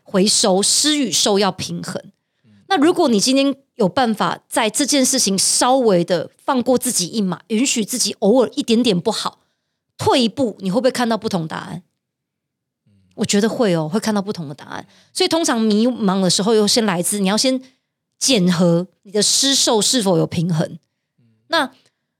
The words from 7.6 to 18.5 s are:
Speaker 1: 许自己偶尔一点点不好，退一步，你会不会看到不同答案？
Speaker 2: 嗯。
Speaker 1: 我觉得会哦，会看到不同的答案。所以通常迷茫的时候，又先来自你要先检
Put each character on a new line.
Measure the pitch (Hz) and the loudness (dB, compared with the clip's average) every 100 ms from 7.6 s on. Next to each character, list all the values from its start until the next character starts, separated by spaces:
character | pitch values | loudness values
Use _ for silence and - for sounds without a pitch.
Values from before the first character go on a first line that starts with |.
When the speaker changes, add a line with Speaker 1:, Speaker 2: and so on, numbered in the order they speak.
| 262 | 0
Speaker 1:
许 | - | -2
自 | 202 247 | -4 -4
己 | - - | -4 0
偶 | 196 254 | 2 4
尔 | 233 | 2
一 | - | -2
点 | 233 226 | 0 2
点 | 247 175 | 2 0
不 | 160 | -2
好， | - - - _ _ _ _ _ - | -4 -6 -10 _ _ _ _ _ -4
退 | - 330 | 0 2
一 | 233 | 2
步， | - 254 185 | 0 -4 -4
你 | 190 | -4
会 | 196 | -2
不 | |
会 | 254 | 0
看 | 247 240 | 0 -2
到 | 220 | -2
不 | 202 | -2
同 | 180 160 | -4 -4
答 | - | -10
案？ | - 170 - _ _ _ _ _ _ _ _ _ _ | -12 -14 -16 _ _ _ _ _ _ _ _ _ _
Speaker 2:
嗯。 | _ _ | _ _
Speaker 1:
我 | - | -6
觉 | 220 202 | -2 2
得 | 214 | 0
会 | 220 226 | 2 0
哦， | 170 156 | 0 0
会 | 196 | -2
看 | 220 | -2
到 | 208 | -2
不 | 196 | -4
同 | 208 147 | -8 -10
的 | |
答 | 151 - | -14 -16
案。 | 85 - _ _ | -16 -16 _ _
所 | - | -4
以 | 370 | -2
通 | 320 | 0
常 | 330 240 | 0 0
迷 | 220 208 233 | 2 2 2
茫 | 226 202 190 | 0 0 0
的 | 185 | 0
时 | - | 0
候， | 190 | 2
又 | 220 208 | 2 2
先 | 247 | 0
来 | 220 175 | 0 -2
自 | 175 208 | -2 -2
你 | 190 | 0
要 | 214 | 0
先 | 262 262 - _ _ _ _ _ | 0 -2 -6 _ _ _ _ _
检 | - 247 180 | 0 2 2